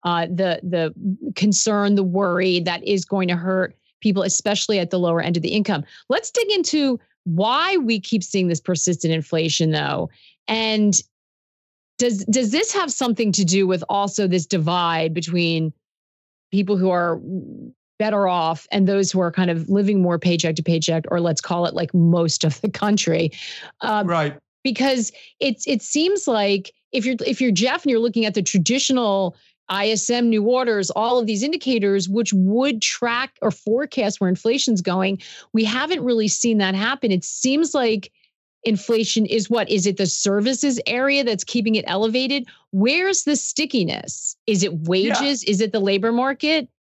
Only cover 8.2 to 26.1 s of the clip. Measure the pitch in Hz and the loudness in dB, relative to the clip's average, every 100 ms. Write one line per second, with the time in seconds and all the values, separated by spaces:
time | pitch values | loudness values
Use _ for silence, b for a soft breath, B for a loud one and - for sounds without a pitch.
8.2 | - 196 180 165 - 175 - 170 160 160 | 0 0 0 0 -2 -2 0 0 0 -2
9.2 | 151 165 165 - 160 151 143 139 156 b | -2 -2 0 0 0 0 -2 -4 -4 b
10.2 | b b - 220 220 220 208 190 - _ | b b -6 -2 0 2 2 2 -2 _
11.2 | _ _ _ _ _ _ _ _ 240 202 | _ _ _ _ _ _ _ _ -2 0
12.2 | 202 226 233 277 415 403 339 - 254 226 | 0 0 2 0 -2 -2 -4 -2 -2 0
13.2 | 220 190 180 190 190 185 - 202 202 - | 0 2 2 2 2 0 -2 -2 -2 -2
14.2 | 196 180 156 190 156 180 170 165 160 165 | 0 0 0 -2 0 0 0 0 -2 -4
15.2 | 165 175 170 165 160 - _ _ _ _ | -4 -2 0 0 -2 -6 _ _ _ _
16.2 | _ _ _ 196 190 202 185 180 175 165 | _ _ _ -2 0 2 2 2 0 -2
17.2 | - 185 - - - - _ _ 214 208 | -6 -10 -10 -14 -16 -20 _ _ 0 2
18.2 | 196 180 160 165 - 202 190 196 190 185 | 2 2 0 -2 -4 0 2 2 0 0
19.2 | 175 165 180 165 165 196 202 202 180 170 | 0 0 0 0 0 0 2 2 2 2
20.2 | 180 170 160 156 160 165 156 165 156 175 | 0 0 0 -2 0 0 0 -2 0 0
21.2 | 170 156 - 175 170 170 165 180 170 170 | 0 -2 -4 -2 -2 -2 0 4 6 4
22.2 | 170 - 160 143 214 - 208 208 - 160 | 2 2 0 0 -4 -2 0 2 2 0
23.2 | 165 B B B B - - 214 190 170 | 0 B B B B -8 -2 0 0 0
24.2 | 147 143 _ _ 262 220 269 262 214 B | -2 -4 _ _ -6 0 0 2 -2 B
25.2 | B B 277 226 - 254 - 302 339 | B B -4 -2 -2 -2 -2 0 0